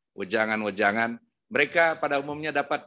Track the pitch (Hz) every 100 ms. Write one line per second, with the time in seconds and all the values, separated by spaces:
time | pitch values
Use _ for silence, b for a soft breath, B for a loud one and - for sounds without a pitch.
0 | _ - 95 110 110 110 107 95 101 107
1 | 117 117 _ _ _ 123 151 175 165 156
2 | 147 143 143 147 151 143 143 147